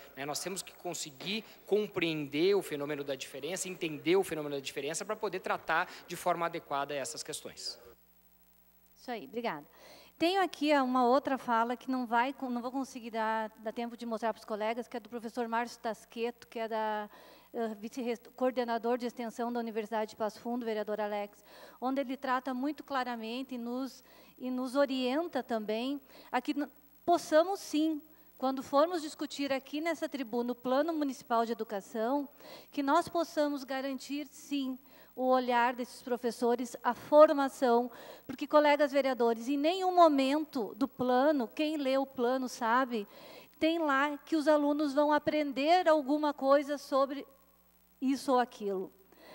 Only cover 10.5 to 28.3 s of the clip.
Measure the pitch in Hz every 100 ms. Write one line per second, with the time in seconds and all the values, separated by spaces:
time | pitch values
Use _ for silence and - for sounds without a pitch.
10.5 | - 285 294 254 254 240 269 277 262 -
11.5 | 226 233 247 - 254 240 233 254 277 262
12.5 | 240 240 262 254 254 226 220 220 220 220
13.5 | - 220 226 233 233 233 220 226 220 -
14.5 | 214 214 233 226 240 214 233 220 247 226
15.5 | 226 240 - 233 208 - 233 233 - -
16.5 | 240 226 220 214 208 208 - - - -
17.5 | 240 226 208 226 - 240 226 - - 254
18.5 | 254 240 233 233 247 240 - 233 220 240
19.5 | 240 226 220 208 226 214 - 220 - 233
20.5 | 240 233 214 214 208 208 208 202 - -
21.5 | - - - 247 269 247 262 269 254 262
22.5 | 247 285 294 - 269 247 240 220 240 262
23.5 | 247 233 247 262 - - - - - 254
24.5 | 254 254 262 285 262 254 277 339 269 -
25.5 | 226 208 220 254 285 - - - 247 277
26.5 | 285 285 - _ _ - 349 - 311 339
27.5 | 392 - 302 320 302 - - _